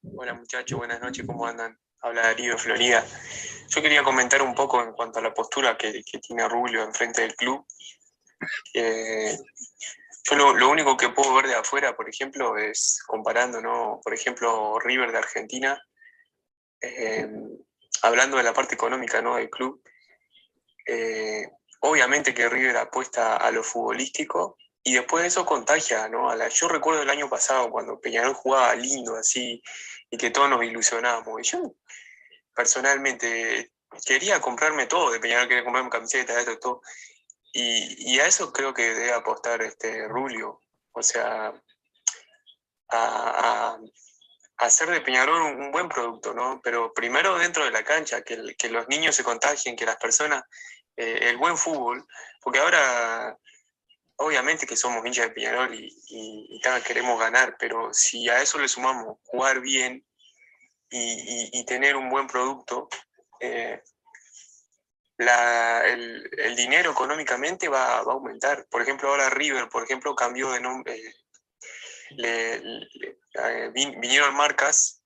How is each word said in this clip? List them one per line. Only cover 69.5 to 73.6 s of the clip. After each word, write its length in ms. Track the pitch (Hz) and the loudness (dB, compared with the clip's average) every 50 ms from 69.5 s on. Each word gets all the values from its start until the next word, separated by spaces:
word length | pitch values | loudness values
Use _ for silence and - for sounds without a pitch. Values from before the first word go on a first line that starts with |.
| 139 131 120 113 | 0 -2 -4 -2
por 160 | - 120 113 | -4 -6 -4
ejemplo, 320 | 117 131 127 - 151 139 | -2 -6 -4 -2 -4 -2
cambió 340 | - 123 120 123 127 131 135 | 0 0 -2 0 -2 -4 -2
de 100 | 127 123 | -2 -4
nombre, 340 | 120 127 127 127 - - 117 | -4 -6 -8 -6 -8 -10 -10
eh, 180 | 113 113 110 - _ _ _ _ _ _ _ _ _ - - - - - - - - - - | -10 -12 -18 -20 _ _ _ _ _ _ _ _ _ -20 -20 -18 -18 -18 -18 -18 -20 -20 -20
le, 480 | - - 117 117 117 113 113 113 117 - | -12 -4 -2 -2 0 0 -2 -2 -4 -6
le, 580 | 120 117 117 113 - - _ - - - - _ _ _ _ | -8 -10 -12 -14 -14 -16 _ -16 -16 -16 -16 _ _ _ _
eh, 360 | - - 113 120 117 | -4 -4 -4 -4 -4